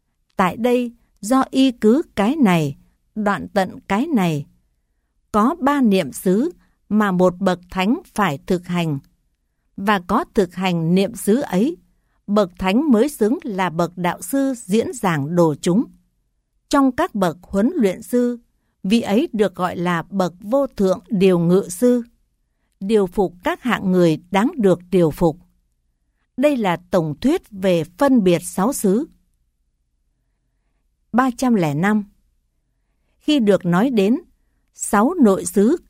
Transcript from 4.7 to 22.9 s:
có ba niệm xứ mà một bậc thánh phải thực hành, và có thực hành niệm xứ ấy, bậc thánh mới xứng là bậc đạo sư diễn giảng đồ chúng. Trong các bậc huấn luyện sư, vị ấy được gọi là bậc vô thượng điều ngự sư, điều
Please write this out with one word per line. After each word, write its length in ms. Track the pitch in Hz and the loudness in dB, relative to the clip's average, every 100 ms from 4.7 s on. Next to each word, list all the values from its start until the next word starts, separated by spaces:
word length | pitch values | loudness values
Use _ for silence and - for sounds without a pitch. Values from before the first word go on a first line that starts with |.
| _ _ _ _ _ _ | _ _ _ _ _ _
có 240 | 214 233 349 | 0 0 0
ba 200 | 269 285 | 0 2
niệm 320 | 240 190 143 | 2 2 -2
xứ 380 | - 185 190 320 - _ _ - | -4 -2 0 -2 -6 _ _ -4
mà 240 | 208 208 | -2 0
một 220 | 180 185 180 | 2 2 2
bậc 220 | 190 180 - | -2 -2 -6
thánh 300 | 185 185 302 - | -4 -2 -2 -4
phải 240 | - 196 139 - | -4 -4 -4 -4
thực 200 | 180 180 | -4 -2
hành, 320 | 175 165 139 - _ _ _ _ _ _ - | -4 -2 -4 -10 _ _ _ _ _ _ -6
và 240 | 196 202 180 | -2 -2 0
có 180 | 214 349 | -4 -2
thực 200 | - 180 | -2 -2
hành 400 | 180 185 170 160 | -2 -4 -2 0
niệm 200 | 180 196 | 2 0
xứ 260 | - - 240 | -4 -2 0
ấy, 360 | - 180 262 349 _ _ _ _ - | 0 -2 -2 -4 _ _ _ _ -2
bậc 240 | 208 185 - | 0 0 -2
thánh 320 | 190 208 311 | -2 0 2
mới 180 | 214 285 | 2 2
xứng 300 | - 208 330 | 0 -2 -2
là 280 | 226 190 185 | -4 -4 -4
bậc 260 | 160 170 180 | -2 -4 -4
đạo 260 | 175 - | -6 -6
sư 320 | - 277 269 247 | -4 -2 -2 -4
diễn 360 | - 214 - | -2 -2 -2
giảng 420 | 277 190 156 139 | -4 -2 -2 -2
đồ 200 | 175 165 | 2 2
chúng. 300 | 143 185 180 - - _ _ _ _ _ _ _ | 0 0 0 -2 -8 _ _ _ _ _ _ _
Trong 240 | 285 269 | 0 2
các 220 | 262 349 | 0 -4
bậc 220 | 208 180 - | -2 -4 -4
huấn 300 | - 196 233 | -6 -2 0
luyện 280 | 359 196 175 | 0 -2 -2
sư, 360 | - 247 240 240 _ _ _ _ | -4 -2 -2 -4 _ _ _ _
vị 180 | 190 226 | 0 0
ấy 280 | - 202 339 | 2 0 0
được 220 | 208 196 | 0 -2
gọi 220 | 180 180 - | -2 -6 -4
là 260 | 175 170 | -2 -4
bậc 320 | 160 196 180 180 | -4 -4 -4 -6
vô 260 | 202 277 269 | -4 -2 -2
thượng 340 | - 190 180 - | -2 -2 -2 -4
điều 300 | 190 190 175 | 2 4 4
ngự 280 | 170 180 - | 4 2 0
sư, 320 | - 247 247 233 _ _ _ _ _ _ _ | 0 2 2 -2 _ _ _ _ _ _ _
điều 260 | 196 | -2